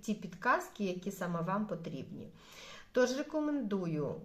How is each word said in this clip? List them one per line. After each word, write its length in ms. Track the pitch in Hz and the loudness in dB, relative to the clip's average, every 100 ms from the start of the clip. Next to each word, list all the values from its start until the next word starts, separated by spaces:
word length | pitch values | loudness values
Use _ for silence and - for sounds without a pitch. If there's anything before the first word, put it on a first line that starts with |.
ті 120 | - | -4
підказки, 680 | 208 190 180 247 311 349 - | -4 -4 -2 4 4 2 -2
які 260 | 202 180 202 | -2 0 -4
саме 300 | 190 175 170 | -4 -2 0
вам 260 | 170 196 214 | 0 0 0
потрібні. 640 | 165 165 135 - 139 - - - - - - - | -2 -4 -6 -8 -10 -12 -14 -20 -16 -16 -16 -2
Тож 260 | 247 247 262 | 4 4 4
рекомендую 960 | 294 311 302 294 214 196 175 160 135 160 | 0 2 2 2 2 0 0 0 0 -2